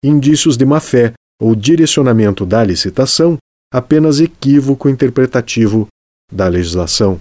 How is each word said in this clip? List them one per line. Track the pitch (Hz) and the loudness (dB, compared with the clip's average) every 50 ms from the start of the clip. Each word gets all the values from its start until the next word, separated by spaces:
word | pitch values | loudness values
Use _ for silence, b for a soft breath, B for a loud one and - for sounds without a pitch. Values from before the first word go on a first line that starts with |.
| - | 0
indícios | 139 151 147 131 139 156 147 - 165 143 117 | 2 0 2 2 2 2 2 2 0 0 2
de | 131 | 2
má-fé | 135 143 156 - - - 127 120 117 117 _ _ _ _ _ | 2 0 0 -2 0 0 2 2 0 -2 _ _ _ _ _
ou | - 113 113 | 0 0 0
direcionamento | 107 101 127 165 160 165 151 - 156 143 127 117 110 107 104 98 - 101 | 0 2 0 2 2 2 2 2 0 0 2 2 2 2 0 0 -2 -4
da | 90 95 113 117 | -2 0 0 0
licitação, | 101 90 82 - 95 - - 131 131 - - 160 170 170 147 _ _ _ _ _ _ - | 0 -2 -4 -4 -6 -2 -4 -2 -2 0 0 0 0 0 -2 _ _ _ _ _ _ -6
apenas | 127 123 - 156 156 156 156 147 139 | -6 -2 0 0 2 2 2 2 2
equívoco | 160 170 - _ - 135 139 147 135 135 139 135 - 143 | 0 -2 -2 _ 0 2 2 2 2 0 -4 -2 0 -2
interpretativo | 135 127 - 127 120 - 131 127 - 127 113 - - 117 113 104 104 110 107 107 _ _ _ _ _ _ _ _ | 0 0 -2 -2 0 0 -2 0 0 -4 -4 -4 -2 0 0 0 2 0 -2 -4 _ _ _ _ _ _ _ _
da | - 92 95 | -6 -4 -2
legislação. | 92 87 90 90 85 82 90 87 80 - - 110 98 95 87 | 0 0 -2 -2 -2 -4 -4 -4 -4 -2 -2 0 -2 -2 -4